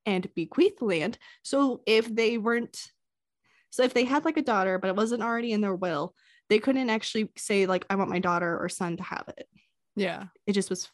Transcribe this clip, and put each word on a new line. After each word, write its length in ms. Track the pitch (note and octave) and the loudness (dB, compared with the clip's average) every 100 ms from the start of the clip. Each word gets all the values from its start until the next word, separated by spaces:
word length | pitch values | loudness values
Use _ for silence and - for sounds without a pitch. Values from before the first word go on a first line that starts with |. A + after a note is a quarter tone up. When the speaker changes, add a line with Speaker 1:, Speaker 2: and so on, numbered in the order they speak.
| - | -2
Speaker 1:
and 260 | F#3 F#3 | -2 -2
bequeath 460 | - D#3+ - F#4+ - | -6 -4 2 2 2
land. 380 | A3+ E3+ E3+ - - - | -2 0 -2 -6 -14 -18
So 400 | - C#4 C#4 A#3+ - | -2 2 2 0 2
if 260 | A3 A#3 | 4 4
they 260 | A3 A3+ A#3 | 0 0 2
weren't, 520 | G#3+ A#3 A#3 - - _ _ _ _ _ _ _ _ | 0 0 -2 -10 -16 _ _ _ _ _ _ _ _
so 120 | - | 0
if 100 | B3 | 2
they 120 | B3 | 2
had, 200 | B3 D4 | 2 2
like, 140 | E4 D#4 | 2 0
a 40 | |
daughter, 360 | B3+ G#3 F#3+ F#3 | 2 2 2 0
but 100 | F#3+ | 0
it 80 | F#3+ | 0
wasn't 260 | A3+ A#3+ | 0 0
already 300 | A3+ A#3 A#3+ | -2 -2 -2
in 80 | G#3+ | 0
their 140 | G3+ | 0
will, 400 | F#3 F#3 D3+ F3 - _ _ - | 0 -2 -2 -4 -8 _ _ 0
they 100 | G#3+ | 2
couldn't 300 | C4+ C4 B3 | 4 0 0
actually 400 | A3 - A3 G#3+ - | -2 -2 -2 -4 -6
say, 300 | - G3+ F#3 | -2 2 2
like, 180 | F#3 - | 0 0
"I 60 | G3 | -2
want 120 | F#3+ | 0
my 100 | F3+ | 0
daughter 400 | F#3 F3 F3 E3 | 0 0 0 -2
or 100 | F3+ | -4
son 260 | - F3+ E3+ | -4 -6 -6
to 60 | |
have 220 | F#3 - - - | -8 -10 -10 -14
it." 100 | - _ _ _ _ | -18 _ _ _ _
Speaker 2:
Yeah. 300 | - F#3 E3 F#3+ - - | -6 -4 -6 -12 -8 -2
Speaker 1:
It 60 | |
just 160 | G3 F#3+ | -2 -2
was 160 | F#3 - | -4 -8